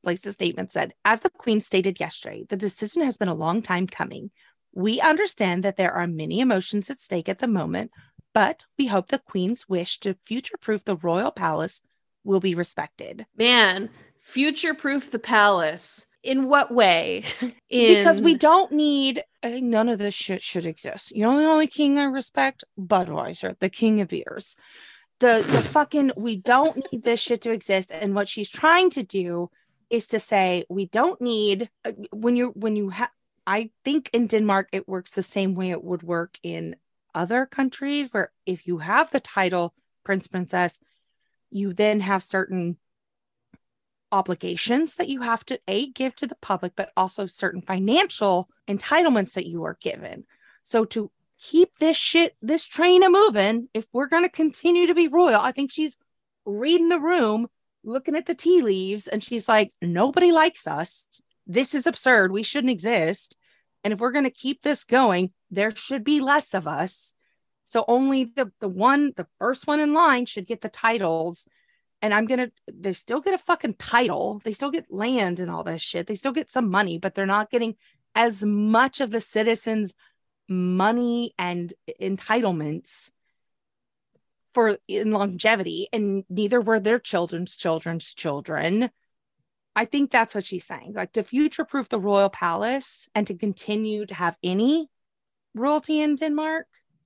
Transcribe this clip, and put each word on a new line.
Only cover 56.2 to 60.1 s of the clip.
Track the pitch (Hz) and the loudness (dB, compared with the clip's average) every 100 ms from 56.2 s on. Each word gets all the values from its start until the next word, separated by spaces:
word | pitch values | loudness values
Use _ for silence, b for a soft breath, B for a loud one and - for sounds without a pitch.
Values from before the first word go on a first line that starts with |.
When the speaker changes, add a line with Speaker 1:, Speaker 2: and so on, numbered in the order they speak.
| _ _ | _ _
Speaker 1:
reading | 208 202 277 349 330 | -8 -2 2 4 4
the | 349 | 2
room, | 311 359 220 220 233 _ _ _ | 2 2 2 0 -4 _ _ _
looking | - 254 262 302 | -8 -6 -4 -4
at | 339 | -4
the | |
tea | 339 330 359 | -2 4 6
leaves, | 233 190 190 208 - | 6 0 -2 -6 -6
and | 214 | -8
she's | - 233 - | -4 -4 2
like, | 214 202 _ | 4 2 _
"Nobody | 175 170 254 | -4 2 2